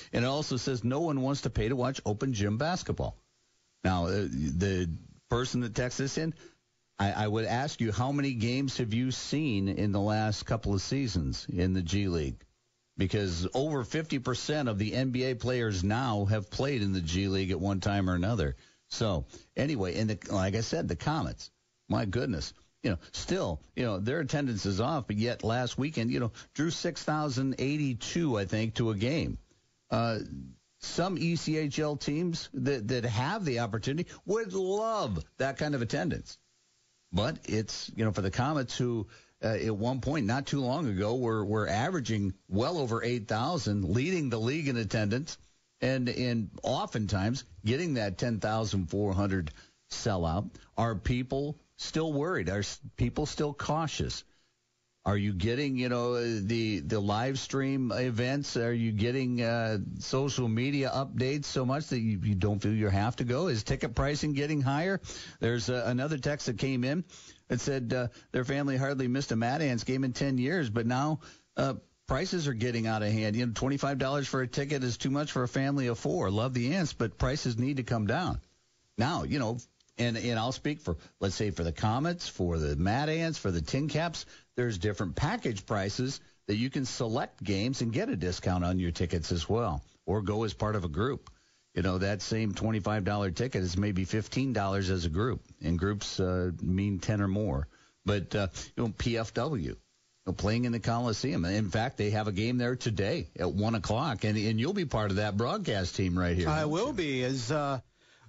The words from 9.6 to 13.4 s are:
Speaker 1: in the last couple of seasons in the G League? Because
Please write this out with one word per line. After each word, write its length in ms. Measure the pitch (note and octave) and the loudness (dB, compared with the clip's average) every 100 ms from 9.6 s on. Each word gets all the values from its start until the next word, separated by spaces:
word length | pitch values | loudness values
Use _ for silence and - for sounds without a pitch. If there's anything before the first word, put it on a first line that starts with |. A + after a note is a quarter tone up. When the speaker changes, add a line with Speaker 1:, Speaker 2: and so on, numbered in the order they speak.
| G2 | 0
Speaker 1:
in 220 | - G2+ | 0 0
the 80 | G2 | 2
last 440 | G2+ G#2+ A2 G#2 - | 2 2 0 -2 -2
couple 280 | A2+ G2+ | -2 0
of 80 | G2 | 0
seasons 640 | - C3+ B2+ F2 C#2 - - | 0 -2 0 0 -2 -4 -4
in 220 | F2 F#2 | 0 2
the 100 | F#2 | 2
G 240 | E2+ G2 G2 | 2 0 2
League? 360 | E2+ C#2 A#1+ - _ _ _ _ - | 0 -2 -4 -14 _ _ _ _ -2
Because 500 | F#2 A2 G2 E2+ | 0 2 0 0